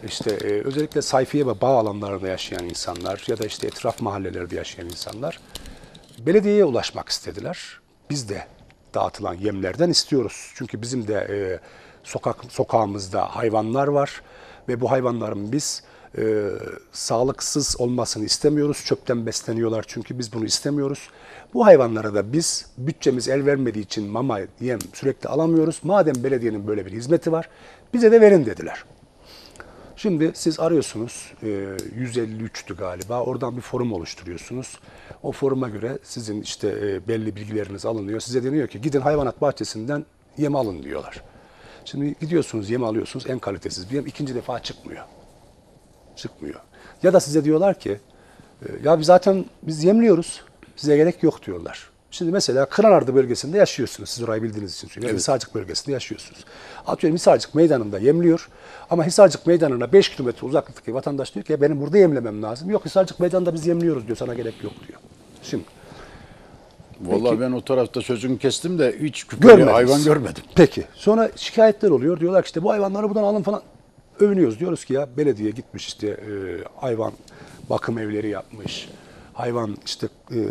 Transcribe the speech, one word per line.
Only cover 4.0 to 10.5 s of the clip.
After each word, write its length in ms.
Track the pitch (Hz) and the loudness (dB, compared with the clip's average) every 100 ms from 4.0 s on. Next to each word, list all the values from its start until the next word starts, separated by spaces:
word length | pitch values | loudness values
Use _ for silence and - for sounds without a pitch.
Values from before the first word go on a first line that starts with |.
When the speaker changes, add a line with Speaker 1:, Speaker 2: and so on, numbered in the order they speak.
Speaker 1:
mahallelerde 540 | 113 101 95 90 87 87 | -6 -4 -8 -8 -8 -8
yaşayan 300 | 82 - 87 | -10 -12 -14
insanlar 540 | 87 - 104 143 - - - - - - - - - | -12 -12 -10 -10 -10 -18 -18 -18 -20 -20 -20 -20 -8
belediyeye 460 | 120 196 202 208 180 | 2 2 4 4 4
ulaşmak 440 | 113 95 - - | 2 -4 -10 -8
istediler. 720 | - - 87 123 185 - - _ _ _ | -10 -10 -12 -10 -12 -14 -20 _ _ _
Biz 200 | 147 110 | -8 -8
de 180 | 95 - - - _ _ 104 | -10 -12 -20 -20 _ _ -4
dağıtılan 380 | 98 - 98 | -4 -4 -8
yemlerden 560 | 90 101 98 92 92 175 | -4 -4 -4 -6 -2 0
istiyoruz. 600 | 147 - 143 107 - - | 0 0 -2 -2 -8 -18